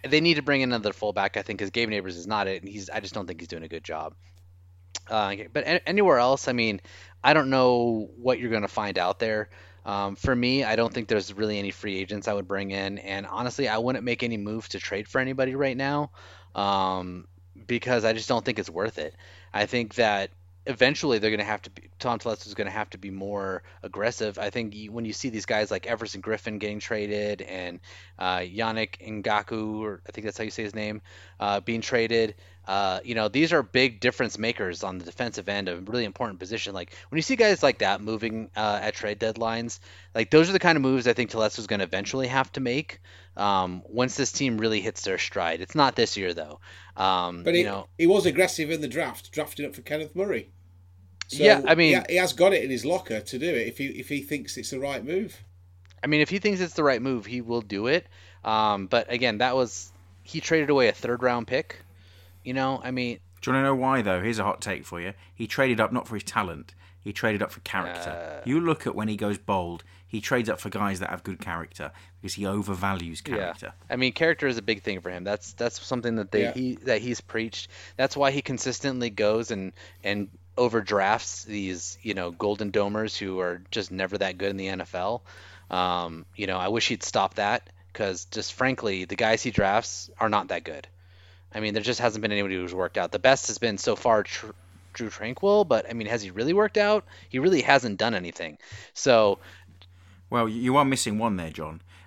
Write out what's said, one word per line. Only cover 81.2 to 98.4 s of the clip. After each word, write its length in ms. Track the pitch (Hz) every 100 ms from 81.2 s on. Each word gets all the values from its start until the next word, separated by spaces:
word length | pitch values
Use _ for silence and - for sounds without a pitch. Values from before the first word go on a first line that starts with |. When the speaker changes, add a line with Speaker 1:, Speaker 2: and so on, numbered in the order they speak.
| - - -
Speaker 1:
these, 520 | 104 95 90 - -
you 120 | 113
know, 180 | 95 87
Golden 400 | 85 104 104 104
Domers 460 | 104 101 101 104 -
who 220 | 98 92
are 220 | 90 87 90
just 200 | 117 98
never 260 | 92 92 98
that 200 | 95 90
good 120 | 98
in 80 | 98
the 100 | 95
N 140 | 92
F 120 | 92
L. 300 | 92 95 120 - - - - -
Um, 540 | 90 90 90 85 82 - -
you 120 | 95
know, 100 | 92
I 100 | 92
wish 200 | 113 -
he'd 140 | 110
stop 320 | - 107 98 -
that 340 | 104 110 - - -
'cause 320 | - 101 92 -
just 280 | 110 -
frankly, 520 | - 127 131 110 95 92
the 100 | 101
guys 260 | 110 113
he 100 | 123
drafts 580 | 104 98 107 - - - -
are 100 | 110
not 200 | 104 92
that 140 | 87 -
good. 220 | 71 - - - - - - -
I 80 | 107
mean, 120 | 107
there 100 | 104
just 160 | 107 120
hasn't 200 | 120 107
been 100 | 107
anybody 240 | 104 98 92
who's 180 | 90
worked 240 | 90 90 -
out. 140 | 87
The 80 | 98
best 280 | 131 135 -
has 100 | 107
been 200 | 117 98
so 180 | - 104
far 280 | 123 110
Tr-, 280 | 101 - - - - - -
Drew 160 | - 113
Tranquill, 580 | - 107 - 196 208 185
but, 220 | 113 -
I 40 |
mean, 140 | 117 107
has 140 | 117
he 80 | 101
really 220 | 90 131
worked 240 | 190 208 214
out? 280 | 208 214 - - -
He 100 | 131
really 220 | 165 170
hasn't 360 | 120 139 120 95
done 160 | 110 104
anything. 420 | 87 -